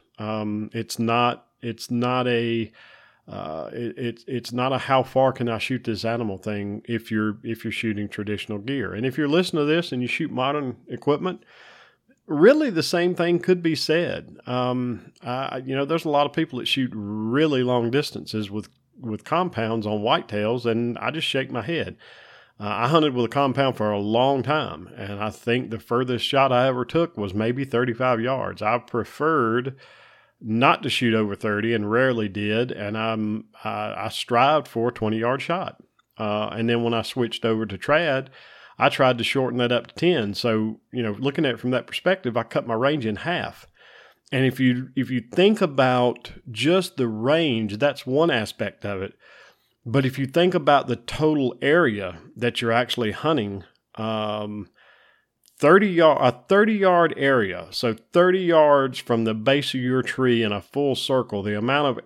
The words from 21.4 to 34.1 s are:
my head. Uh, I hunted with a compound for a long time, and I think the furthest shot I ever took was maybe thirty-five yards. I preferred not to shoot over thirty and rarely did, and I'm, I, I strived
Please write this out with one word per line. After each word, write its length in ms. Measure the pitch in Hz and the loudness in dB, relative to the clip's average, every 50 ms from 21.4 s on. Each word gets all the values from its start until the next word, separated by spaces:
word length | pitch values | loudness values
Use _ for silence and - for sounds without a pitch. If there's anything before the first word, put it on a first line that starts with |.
| 131 127 | -4 -4
my 100 | 135 120 | -6 -8
head. 360 | 107 165 170 151 107 92 90 - - - - - - - - - - _ _ - | -6 -4 -4 -4 -6 -6 -8 -14 -20 -20 -20 -20 -20 -20 -20 -20 -20 _ _ -10
Uh, 80 | 104 104 | -8 -6
I 200 | 104 101 117 127 | -4 -2 0 2
hunted 260 | 160 165 156 147 127 | 4 4 4 4 2
with 120 | 123 117 | 0 0
a 40 | 110 | 0
compound 480 | - 143 143 135 123 139 139 131 117 - | 0 0 0 0 2 0 0 0 0 0
for 140 | 107 107 | -2 0
a 80 | 104 101 | 0 -2
long 440 | 101 104 110 117 127 135 139 135 110 | 0 0 2 4 4 4 2 0 0
time, 460 | 123 151 156 131 95 82 78 90 - - 113 | 0 -2 -2 -2 -4 -8 -12 -14 -16 -14 -14
and 260 | 107 98 101 101 107 | -12 -10 -8 -6 -6
I 60 | 107 | -6
think 400 | 104 - - 120 117 127 123 110 | -8 -6 -2 -2 -2 0 -2 -4
the 100 | 113 110 | -8 -10
furthest 460 | - - 120 123 131 123 123 117 - | -6 -2 0 0 0 0 -2 -2 -2
shot 260 | - 139 139 135 131 | 0 2 4 4 4
I 160 | 123 123 127 135 | 4 4 4 2
ever 160 | 127 143 120 | 2 0 -4
took 320 | - - 165 170 165 - | -2 0 0 0 0 -2
was 180 | 110 104 95 90 | -6 -6 -4 -2
maybe 300 | 104 110 117 123 135 135 | -2 -2 0 -2 -2 -4
thirty-five 560 | 135 - 117 127 127 117 117 131 127 123 113 | -2 0 0 0 0 0 0 0 0 2 2
yards. 420 | 113 123 135 127 101 95 92 92 | 2 0 0 -2 -2 -6 -6 -4
I 180 | 104 107 117 123 | -2 0 0 0
preferred 960 | - - - 117 101 - - - 147 156 160 147 120 113 113 123 123 135 131 - - - - - - - - _ _ _ _ _ | -2 -4 -4 -4 -4 -4 -4 -2 0 2 2 2 2 2 2 0 0 -2 -8 -12 -18 -20 -20 -20 -20 -20 -20 _ _ _ _ _
not 420 | - 110 110 117 127 156 170 - - | -6 -2 0 4 4 4 4 2 0
to 60 | 131 | -2
shoot 240 | - - 127 117 110 | -2 0 2 2 4
over 220 | 110 107 101 101 | 2 2 0 -2
thirty 380 | - - 110 104 104 107 117 117 | -4 -2 -2 0 0 0 0 0
and 160 | 110 104 104 | 0 0 0
rarely 380 | 110 120 131 131 123 113 107 101 | 2 2 2 2 2 0 -2 -4
did, 440 | 92 104 104 104 107 113 123 127 | -4 -4 -2 0 0 0 0 -2
and 260 | - - 104 101 107 110 | -4 -6 -6 -6 -4 -4
I'm, 480 | 113 113 113 110 107 107 107 110 - - _ - - | -2 -2 -2 -2 -2 -2 -4 -4 -6 -12 _ -10 -8
I, 300 | 113 107 104 107 107 101 - 107 | -6 -6 -6 -6 -6 -6 -8 -8
I 40 | |
strived 580 | 110 | -8